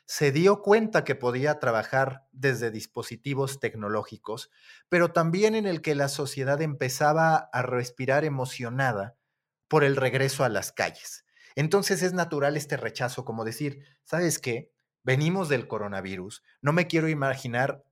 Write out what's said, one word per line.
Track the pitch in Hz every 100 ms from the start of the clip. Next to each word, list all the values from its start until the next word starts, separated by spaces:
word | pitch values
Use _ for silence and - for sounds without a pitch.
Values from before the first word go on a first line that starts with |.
| -
se | - 143
dio | 143 190 202
cuenta | 202 214 220 175
que | - 123
podía | 123 127 147 147
trabajar | 127 110 - 135 131 131 _
desde | 131 139 127 117
dispositivos | 110 - 120 - 117 143 135 131 135
tecnológicos, | 117 110 104 107 - 104 - - - _ - - -
pero | 175 170
también | 170 165 185 214 220
en | 196
el | 165
que | 156 143
la | 139
sociedad | 143 131 139 131 143
empezaba | 160 139 127 - 151 160 160 160 -
a | 127
respirar | 123 123 123 - 127 139
emocionada | 156 135 127 - 117 127 131 104 101 - _ _ _ _ -
por | 156
el | 143 139
regreso | 127 131 135 143
a | 120
las | 98 -
calles. | - 85 - - - _ _ - 135
Entonces | 151 202 196 180
es | 180
natural | 180 170 147 143 151
este | - 143
rechazo, | 113 - 123 -
como | 123 113
decir, | 113 - 147 135 - _ -
¿Sabes | 160 175 -
qué? | 127 117 156 _ _ _ 131
Venimos | 131 156 190 160
del | 127 -
coronavirus, | 107 101 95 95 95 95 - _ _
no | 143
me | 165 175
quiero | 165 160
imaginar | 151 135 127 123 120 139 - _